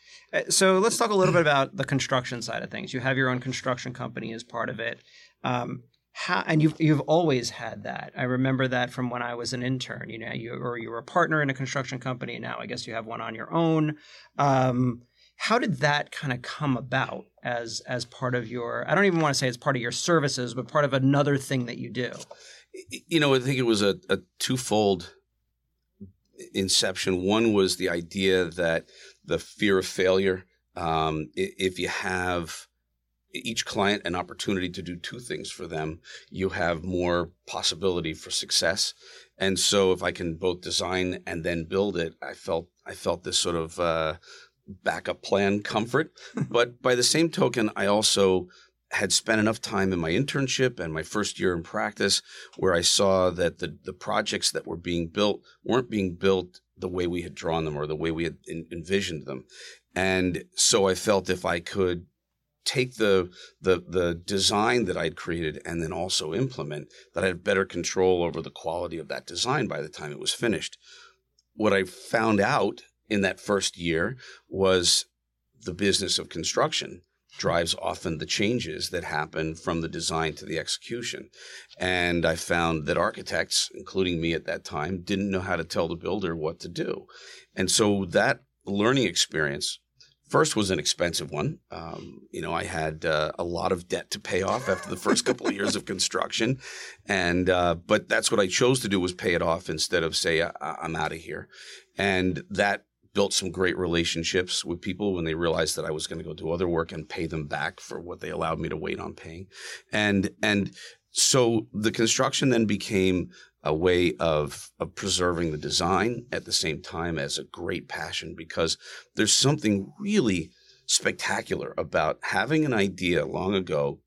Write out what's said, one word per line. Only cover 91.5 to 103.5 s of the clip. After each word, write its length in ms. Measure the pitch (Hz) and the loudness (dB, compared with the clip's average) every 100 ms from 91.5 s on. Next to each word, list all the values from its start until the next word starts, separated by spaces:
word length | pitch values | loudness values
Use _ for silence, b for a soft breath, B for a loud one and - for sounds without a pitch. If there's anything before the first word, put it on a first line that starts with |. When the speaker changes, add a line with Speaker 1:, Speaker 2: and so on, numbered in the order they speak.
| - _ | -4 _
Speaker 2:
Um, 500 | 87 82 80 - - - | -12 -10 -12 -14 -18 -14
you 100 | 82 | -8
know, 120 | 82 | -4
I 100 | 82 | -4
had, 400 | 87 85 78 78 | -4 -2 -4 -2
uh, 280 | 85 76 78 - | 0 2 0 -2
a 40 | |
lot 280 | 87 85 90 | -4 -2 0
of 160 | 90 87 | -2 -2
debt 240 | 87 - | -6 -4
to 80 | 104 | -10
pay 240 | - 95 | -4 -2
off 260 | 95 110 117 | 0 -2 0
after 200 | 92 - | -4 -4
the 60 | 95 | -4
first 300 | 104 - - | 0 2 2
couple 220 | 123 - | -2 -2
of 60 | |
years 220 | 101 104 101 | -2 -2 -2
of 100 | - | -4
construction. 720 | 92 - 92 - - 113 131 B B B B - | -4 -2 0 -2 0 0 0 B B B B -4
And, 420 | 98 87 90 92 | 0 2 2 4
uh, 260 | 90 87 85 | 4 4 2
but 320 | - 107 - | 2 2 4
that's 220 | 113 - | 0 2
what 100 | 107 | 2
I 80 | 95 | 2
chose 320 | - 127 131 | 4 4 4
to 80 | 110 | 2
do, 100 | 98 | 2
was 140 | 90 | 0
pay 200 | 90 101 | 0 0
it 80 | 85 | 2
off 280 | 85 85 - | 2 0 -2
instead 340 | 80 - 87 | -4 0 2
of 120 | 82 80 | 2 0
say, 280 | 90 80 | 2 2
"I, 80 | 85 - | 0 -2
I, 140 | 78 - | -8 -6
I'm 120 | 82 80 | -6 -2
outta 200 | 78 80 | -2 -4
here." 340 | 80 80 98 B B B B - | -10 -12 -12 B B B B -2
And 460 | 98 92 92 78 - | 0 2 2 0 -4
that 360 | 98 101 101 - _ _ | 2 2 2 -6 _ _
built 200 | 98 98 | 0 2
some 180 | - 92 | 2 -2